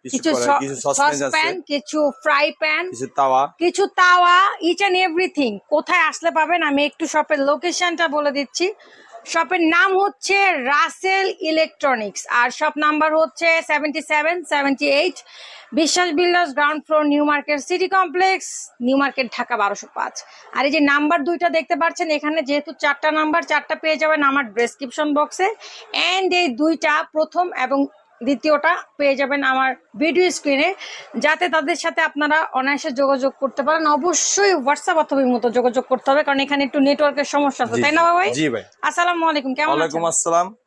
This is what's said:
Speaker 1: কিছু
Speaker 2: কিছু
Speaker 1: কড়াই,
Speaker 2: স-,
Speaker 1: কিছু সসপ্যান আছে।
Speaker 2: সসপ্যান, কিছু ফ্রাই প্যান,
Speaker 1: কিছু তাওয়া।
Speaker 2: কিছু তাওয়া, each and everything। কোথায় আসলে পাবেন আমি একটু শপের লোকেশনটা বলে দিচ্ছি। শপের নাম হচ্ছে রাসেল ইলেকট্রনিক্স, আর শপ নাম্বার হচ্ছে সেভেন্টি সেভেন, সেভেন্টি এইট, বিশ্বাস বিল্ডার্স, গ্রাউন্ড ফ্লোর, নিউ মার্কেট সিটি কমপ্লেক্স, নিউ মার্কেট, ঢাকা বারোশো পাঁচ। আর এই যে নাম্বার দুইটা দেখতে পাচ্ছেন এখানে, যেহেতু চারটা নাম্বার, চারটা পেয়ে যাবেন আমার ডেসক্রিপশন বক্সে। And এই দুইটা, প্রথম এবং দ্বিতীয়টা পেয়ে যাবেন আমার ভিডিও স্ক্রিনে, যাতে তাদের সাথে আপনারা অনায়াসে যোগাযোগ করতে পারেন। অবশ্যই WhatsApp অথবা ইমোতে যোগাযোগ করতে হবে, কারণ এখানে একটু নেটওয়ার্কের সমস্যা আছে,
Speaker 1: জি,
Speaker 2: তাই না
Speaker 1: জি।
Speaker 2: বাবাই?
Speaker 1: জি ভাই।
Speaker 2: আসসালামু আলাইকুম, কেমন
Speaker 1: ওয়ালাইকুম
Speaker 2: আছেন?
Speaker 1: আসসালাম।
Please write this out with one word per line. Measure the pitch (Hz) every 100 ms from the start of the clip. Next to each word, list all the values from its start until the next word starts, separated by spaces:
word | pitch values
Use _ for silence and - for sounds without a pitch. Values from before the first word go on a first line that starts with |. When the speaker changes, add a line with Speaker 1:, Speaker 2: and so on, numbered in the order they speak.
Speaker 1:
কিছু | 127 -
Speaker 2:
কিছু | 320
Speaker 1:
কড়াই, | 262 120 285
Speaker 2:
স-, |
Speaker 1:
কিছু | - -
সসপ্যান | - 262 285
আছে। | 285
Speaker 2:
সসপ্যান, | 269 311 320 370
কিছু | - 285 - 302 294 -
ফ্রাই | 302 285 302
প্যান, | 302 311 311 370
Speaker 1:
কিছু | - 135 -
তাওয়া। | 135 131 143 _
Speaker 2:
কিছু | 349 349 381 -
তাওয়া, | 359 359 349 359 392 -
each | 330 349 403
and | 359 370
everything। | 320 370 302 262 202 _
কোথায় | 302 302 359 311
আসলে | - 330
পাবেন | 320 311 349
আমি | 302 277 294
একটু | _ 320
শপের | 311 294 302
লোকেশনটা | 277 294 349 - 359 339 330
বলে | 294 294
দিচ্ছি। | 277 277 - 359 427 - - - - -
শপের | 330 330 359
নাম | 320 339 381 381
হচ্ছে | 403 - - 392 392 311 247
রাসেল | 285 320 - 381 381 381 359
ইলেকট্রনিক্স, | 311 320 320 _ 285 240 208 - -
আর | 240 247
শপ | - 302 294
নাম্বার | 302 302 311 311
হচ্ছে | 320 - 330 330 320
সেভেন্টি | 294 302 294
সেভেন, | - 302 302 359
সেভেন্টি | 294 294 277 269 285
এইট, | 277 330 - - - - - -
বিশ্বাস | 233 320 359 359
বিল্ডার্স, | 294 349 349 339
গ্রাউন্ড | 269 294 311
ফ্লোর, | - 311
নিউ | 294 294
মার্কেট | 294 294 285 294
সিটি | - 349 370
কমপ্লেক্স, | 381 370 349 381 370 - - - _
নিউ | 247 269
মার্কেট, | 277 - 247 -
ঢাকা | 240 240
বারোশো | 202 202 220
পাঁচ। | - - - - - -
আর | - 269
এই |
যে | 311
নাম্বার | 285 285 302 339
দুইটা | 277 339 349
দেখতে | 320 - 330
পাচ্ছেন | 330 330 349
এখানে, | 294 294 320
যেহেতু | 262 285 294 -
চারটা | 294 277 311
নাম্বার, | 311 311 302
চারটা | 269 302 294 311
পেয়ে | 320 311
যাবেন | 311 311
আমার | 277 277 240
ডেসক্রিপশন | 202 233 - 269 269 302
বক্সে। | 285 294 - 381 440 - - - - 330
And | 370 381
এই | 359 349
দুইটা, | 233 311 320 311 302 330
প্রথম | 311 311 320 359 - 254
এবং | 277 277 _ _ _
দ্বিতীয়টা | 240 285 311 294 311 359 - -
পেয়ে | 285 269
যাবেন | 269 285
আমার | 269 262 262 254 _ 202
ভিডিও | 311 330 359
স্ক্রিনে, | - 294 269 330 - - - - -
যাতে | 294 320 349
তাদের | 320 294 330
সাথে | 330 330
আপনারা | 311 294 294 302 320
অনায়াসে | 262 262 285 320
যোগাযোগ | 247 269 277 269 -
করতে | 269 -
পারেন। | 262 320 311
অবশ্যই | 294 339 330 - - 403
WhatsApp | 339 254 294 - 330
অথবা | 294 277
ইমোতে | 254 240 233
যোগাযোগ | 233 247 247
করতে | - 254 -
হবে, | 277
কারণ | 294 277
এখানে | 277 285
একটু | 277 294
নেটওয়ার্কের | 269 285 294 269 277 285
সমস্যা | 285 - 240
আছে, | 233
Speaker 1:
জি, |
Speaker 2:
তাই | 277
না | 311
Speaker 1:
জি। | 339
Speaker 2:
বাবাই? | 349 392
Speaker 1:
জি | 143 311
ভাই। | 233 - _
Speaker 2:
আসসালামু | 294 302 349 349 330
আলাইকুম, | 294 262
কেমন | 254 302
Speaker 1:
ওয়ালাইকুম | 151 160 160
Speaker 2:
আছেন? | 165
Speaker 1:
আসসালাম। | 160 170 170 180 220